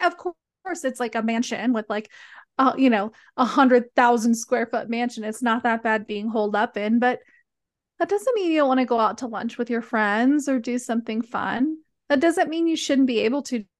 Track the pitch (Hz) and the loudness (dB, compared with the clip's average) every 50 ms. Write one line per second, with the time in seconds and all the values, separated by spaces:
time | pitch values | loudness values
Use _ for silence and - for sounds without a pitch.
0 | 359 349 349 - - 359 339 _ _ _ _ _ - 381 339 - - 262 240 - | -2 -2 -2 -4 -8 -10 -10 _ _ _ _ _ -10 -10 -8 -6 -6 -6 -4 -4
1 | 247 226 - 226 220 226 226 233 247 - 226 - 208 254 247 220 214 - 208 214 | -6 -4 -4 -4 -2 -2 -2 -2 -2 -4 -6 -4 -2 -2 -2 -2 -4 -4 -6 -6
2 | 220 - - - - - - - - _ _ - 269 254 - - 269 254 226 202 | -8 -10 -16 -20 -20 -20 -20 -20 -20 _ _ 0 2 2 2 4 4 4 4 2
3 | 202 220 - _ _ _ _ - 254 220 - 302 269 254 254 240 240 - _ - | 0 -4 -8 _ _ _ _ 0 0 2 4 4 6 6 6 4 4 2 _ 4
4 | 247 240 240 233 214 240 233 226 - - 254 233 233 233 - 226 - 214 233 233 | 4 4 4 4 2 0 0 0 -2 -2 -2 -2 -2 -2 -4 -6 -4 -4 -4 -4
5 | 240 240 240 233 214 214 220 - 254 233 220 226 - 240 226 226 233 226 220 214 | -4 -4 -6 -6 -8 -8 -6 -4 -2 -2 0 0 0 0 -2 0 0 -2 -2 -2
6 | 214 - 214 202 208 233 214 226 208 208 208 202 226 - - 202 208 214 226 240 | -2 -6 -8 -6 -6 -4 -2 0 0 0 0 0 -2 -2 -4 -4 -2 0 2 2
7 | 247 247 247 - - _ _ _ _ _ _ _ _ _ _ _ _ _ _ - | 2 2 0 -2 -6 _ _ _ _ _ _ _ _ _ _ _ _ _ _ -6
8 | 339 330 392 415 - 523 480 427 370 330 320 311 285 262 262 262 254 226 247 226 | -2 -2 -2 -2 0 0 0 0 0 0 2 2 2 4 4 2 2 2 2 2
9 | 220 - - - 262 226 226 190 214 233 - - 240 - 240 220 226 - - 220 | 2 0 -2 -4 -8 -8 -8 -8 -8 -6 -6 -6 -6 -4 -4 -6 -4 -2 -2 0
10 | 214 202 202 220 247 262 294 302 277 285 262 254 226 247 240 247 - - 226 233 | 0 2 2 2 2 4 2 2 2 0 -2 -2 -2 -4 -6 -4 -4 -4 -4 -4
11 | 233 - 220 220 233 - - - - 196 208 226 262 311 320 311 - _ _ _ | -4 -4 -6 -6 -6 -6 -6 -4 -4 -4 -2 -2 -2 -2 -2 -6 -12 _ _ _
12 | _ - 285 269 311 339 330 381 330 294 320 330 330 330 320 311 - - 277 269 | _ -2 0 2 2 2 2 2 0 0 0 0 0 0 0 -2 -2 0 2 2
13 | 269 233 240 214 208 226 254 285 - - 254 226 202 - _ | 2 2 2 0 0 0 0 -2 -4 -4 -6 -8 -8 -10 _